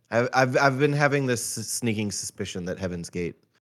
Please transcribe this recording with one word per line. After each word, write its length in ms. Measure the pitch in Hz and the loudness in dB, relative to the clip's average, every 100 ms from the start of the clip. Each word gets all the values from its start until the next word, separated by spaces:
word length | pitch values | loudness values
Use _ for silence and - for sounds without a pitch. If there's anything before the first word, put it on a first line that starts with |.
| - | -4
I've, 180 | 113 123 | 0 2
I've, 220 | 127 131 131 | 4 4 4
I've 200 | 139 131 | 4 4
been 140 | 147 | 2
having 340 | 143 147 143 131 | 4 2 2 0
this 300 | 117 - - | 0 -2 -6
s-, 100 | 104 | -6
sneaking 420 | - 120 107 104 | -4 -2 0 -2
suspicion 540 | - - - 98 95 87 | -4 -8 -8 -8 -6 -6
that 120 | 90 | -4
Heaven's 300 | 95 87 82 | -4 -6 -8
Gate 280 | 90 85 - _ _ | -4 -6 -6 _ _